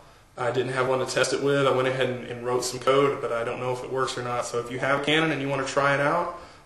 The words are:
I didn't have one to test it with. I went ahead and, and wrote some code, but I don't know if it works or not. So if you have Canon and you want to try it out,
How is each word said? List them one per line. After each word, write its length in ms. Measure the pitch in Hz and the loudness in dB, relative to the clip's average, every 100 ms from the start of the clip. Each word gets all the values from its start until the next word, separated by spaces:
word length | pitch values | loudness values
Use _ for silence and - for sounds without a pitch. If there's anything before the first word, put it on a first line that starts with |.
| - - - - | -20 -20 -18 -6
I 160 | 123 | -2
didn't 200 | 127 127 | 0 0
have 140 | 131 127 | 0 2
one 120 | 127 | 2
to 60 | 127 | 0
test 260 | 131 131 | 0 0
it 100 | 127 | 0
with. 240 | 139 139 135 | 2 2 4
I 60 | |
went 160 | 123 131 | 2 2
ahead 200 | 127 123 | 0 -2
and, 160 | 120 - | -2 -8
and 200 | 117 120 | -8 -2
wrote 180 | 123 | -2
some 140 | - 127 | -2 -2
code, 420 | 131 139 143 - | 2 4 4 2
but 120 | 117 | -2
I 100 | 117 | -2
don't 160 | 117 123 | -4 -4
know 140 | 127 | -4
if 100 | 123 | -4
it 100 | - | -4
works 240 | 131 127 - | -2 -2 -2
or 60 | |
not. 240 | 120 120 117 | -4 -4 -2
So 140 | 120 | -4
if 100 | 117 | -4
you 80 | 131 | -4
have 260 | 135 143 | 0 0
Canon 280 | 143 156 160 | 2 2 2
and 100 | 135 | 0
you 60 | 135 | -2
want 180 | 139 131 | -2 0
to 60 | |
try 220 | - 139 | 2 2
it 60 | 139 | 4
out, 380 | 143 170 175 - - - | 2 2 0 -6 -14 -20